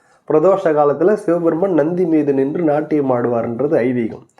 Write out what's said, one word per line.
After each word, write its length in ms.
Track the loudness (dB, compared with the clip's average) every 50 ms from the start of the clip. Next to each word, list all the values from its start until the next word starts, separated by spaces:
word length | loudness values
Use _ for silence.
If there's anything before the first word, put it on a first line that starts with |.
| _ _ _ _ _ -2 0
பிரதோஷ 400 | 2 4 4 2 2 0 0 2
காலத்துல 420 | 2 2 2 2 2 2 0 0
சிவபெருமான் 580 | 0 0 -2 -2 0 0 0 0 0 -2 0 0
நந்தி 340 | 0 0 0 0 -2 0
மீது 260 | 2 2 2 2 0 0
நின்று 280 | 0 0 -2 -2 -2 0
நாட்டியம் 480 | 0 0 0 -2 -2 -2 -2 0 0
ஆடுவார்ன்றது 680 | 0 0 0 -2 -2 -2 -2 -4 -4 -4 -2 0 0
ஐதீகம். 500 | 0 0 0 0 -2 -4 -4 -6 -12 -16 _ _ _